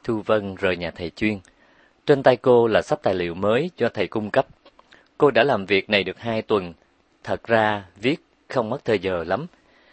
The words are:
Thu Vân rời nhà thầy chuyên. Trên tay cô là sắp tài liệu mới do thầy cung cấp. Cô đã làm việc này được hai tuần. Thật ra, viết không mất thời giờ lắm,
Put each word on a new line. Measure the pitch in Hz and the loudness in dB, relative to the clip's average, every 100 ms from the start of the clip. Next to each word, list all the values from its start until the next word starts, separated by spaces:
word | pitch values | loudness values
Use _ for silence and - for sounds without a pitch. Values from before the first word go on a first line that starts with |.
Thu | - 110 98 | -4 -6 0
Vân | 107 101 95 | -2 -2 -2
rời | 95 90 | -2 -2
nhà | 85 | -6
thầy | - 85 | -8 -12
chuyên. | - 107 101 - _ _ _ _ _ - | -4 -2 -2 -10 _ _ _ _ _ 2
Trên | 139 | 4
tay | 135 127 | 4 4
cô | 131 120 117 | 4 4 4
là | 98 | 2
sắp | - 151 | 0 -2
tài | 113 | -2
liệu | 95 87 | -2 -4
mới | 85 101 117 175 - | -2 0 0 -2 -4
do | 117 | -4
thầy | - 90 | -2 -4
cung | 113 107 | -4 -2
cấp. | 123 - _ _ _ _ - _ _ | -2 -2 _ _ _ _ -20 _ _
Cô | 147 | 4
đã | 113 | 4
làm | 135 113 92 | 2 0 0
việc | 98 - | 0 2
này | 104 | 0
được | 92 - | 0 -6
hai | 117 110 | -6 -6
tuần. | - 107 87 80 _ _ _ _ | 0 -2 -2 -16 _ _ _ _
Thật | - 95 | -8 -8
ra, | - 113 107 104 95 - | 0 2 2 -2 -10 -6
viết | 113 160 _ _ _ | -4 -4 _ _ _
không | 135 110 | -4 -4
mất | 131 - | -6 -2
thời | 107 | -2
giờ | 92 90 | -2 -4
lắm, | 82 98 170 _ _ _ _ | -4 -6 -6 _ _ _ _